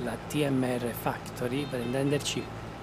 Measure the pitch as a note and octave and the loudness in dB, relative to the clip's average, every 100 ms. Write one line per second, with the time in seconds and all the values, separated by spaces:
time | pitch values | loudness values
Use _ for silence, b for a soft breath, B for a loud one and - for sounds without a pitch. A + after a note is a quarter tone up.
0 | A#2+ A2+ - D3 C#3+ C3 B2+ B2 A#2 A2 | -4 -4 -2 2 4 4 2 2 0 -2
1 | D3+ - - - B2 C3+ C#3+ B2+ A#2 C3 | -2 -2 -4 -4 -2 0 0 -2 0 2
2 | C#3 C#3+ - - - - - - | 4 4 2 -2 -4 -6 -10 -10